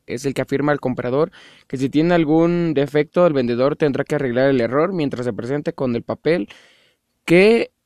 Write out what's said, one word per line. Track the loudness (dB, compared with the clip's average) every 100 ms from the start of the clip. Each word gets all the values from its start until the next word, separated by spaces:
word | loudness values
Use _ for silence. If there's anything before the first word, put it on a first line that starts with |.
que | -10
es | -8 -6
el |
que | -4
afirma | -4 -2 0
al | -2
comprador | -4 -6 -4 -2 -2 -6 -20 -20 _
que | -6
si | -2
tiene | 0 2
algún | 2 2 2 2 2 0
defecto, | 0 0 0 0 2 2
el |
vendedor | 2 0 0 0 0
tendrá | -2 -2
que | -2 -2
arreglar | -2 0 2
el | 2
error | 0 0 -2
mientras | -2 -4 -4
se | -6
presente | -6 -6 -6 -6
con | -4 -4
el | -4
papel | -6 -4 -2 -2 -2 -12 _ _ _ _ _ _
que | 2 4 6 4 0 _